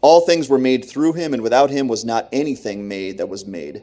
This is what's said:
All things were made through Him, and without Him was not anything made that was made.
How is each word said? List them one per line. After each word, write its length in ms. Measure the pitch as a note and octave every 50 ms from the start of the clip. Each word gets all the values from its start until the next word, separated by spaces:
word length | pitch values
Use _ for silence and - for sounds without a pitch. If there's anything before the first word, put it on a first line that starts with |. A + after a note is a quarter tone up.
All 200 | - C#3+ E3 E3+
things 280 | E3+ F3 E3+ E3 D3+ B2+
were 100 | C#3 C3
made 260 | B2+ C3 C3 B2+ B2+
through 280 | - - C#3 D3+ D#3+ D#3+
Him, 200 | E3+ E3+ D#3 C#3
and 80 | A#2+
without 300 | A2 A2+ A#2 B2+ C#3 C#3
Him 160 | C#3 C#3+ C#3 B2+
was 180 | A#2 G#2 -
not 240 | A#2 A#2 A2+ G#2+ -
anything 560 | - C3 D3+ D#3 C3+ C3 - A2 G2+ G2+ G2+ G2+
made 300 | G2+ G2 F#2+ F#2+ F#2 -
that 100 | F2 F#2+
was 200 | F#2+ F#2+ G2 G2+
made. 340 | G2 E2+ D2+ D2 D2 -